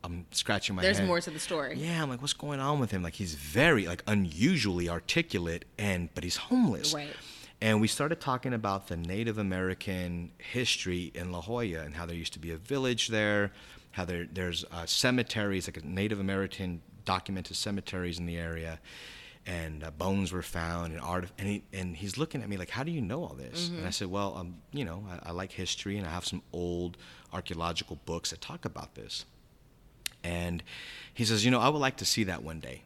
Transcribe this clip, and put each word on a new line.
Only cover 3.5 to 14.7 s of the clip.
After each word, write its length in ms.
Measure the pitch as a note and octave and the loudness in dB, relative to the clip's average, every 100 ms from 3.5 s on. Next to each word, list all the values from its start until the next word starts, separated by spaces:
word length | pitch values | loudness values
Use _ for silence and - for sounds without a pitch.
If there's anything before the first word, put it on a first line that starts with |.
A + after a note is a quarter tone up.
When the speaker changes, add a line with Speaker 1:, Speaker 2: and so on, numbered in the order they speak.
| F2+ D#3+ B2+ F2 | 6 8 8 4
Speaker 1:
like, 160 | F2+ - | -2 4
unusually 800 | G#2 F2+ D#2+ C3+ F3 G#2 F2 F2 | 4 4 4 6 6 4 2 2
articulate, 800 | E2+ - E3+ E3 G2 E2+ E2+ - - | 0 2 0 2 0 0 -2 -6 -2
and, 320 | G#2 F2+ F2 | 2 2 0
but 100 | - | -4
he's 120 | F2 - | -2 -4
homeless. 560 | - B3+ G#3 G2+ - | 2 6 6 4 0
Speaker 2:
Right. 160 | D3+ D3 - - - - - | 0 -4 -10 -14 -16 -18 0
Speaker 1:
And 180 | A2 G#2+ | 4 6
we 80 | A2 | 6
started 320 | - D3 E3 | 4 0 0
talking 320 | - B2+ C3 | 0 0 0
about 360 | A#2 G#2+ G2 - | 0 0 -2 -2
the 100 | E2+ | -4
Native 400 | E2+ G2 A#2 G#2+ | -2 0 0 0
American 920 | G2+ F#2 F#2 F#2 - F#2 F2+ E2+ E2+ - | 0 2 0 0 -2 -2 -2 -4 -6 -10
history 760 | - B2 B2 - F#2+ F2+ F2 | -4 0 2 0 0 0 -2
in 180 | - F2+ | -6 -4
La 80 | F2+ | -4
Jolla 380 | F2 A#2+ A2+ E2 | -4 -2 -2 -2
and 140 | D#2 D2 | -6 -6
how 80 | |
there 100 | E2+ E2+ | -6 -4
used 180 | E2 | -6
to 40 | - | -6
be 120 | E2 | -8
a 80 | E2 | -8
village 500 | F#2 C#3 C3 A#2 - | -2 0 2 2 2
there, 440 | A2 G#2 G#2 G2+ - - - - | 4 6 4 2 -2 -18 -20 -10
how 120 | - | -4
there, 240 | F2 F2 F2 | -2 -2 -4
there's, 320 | F2+ F2+ E2+ - | -2 -2 -2 -6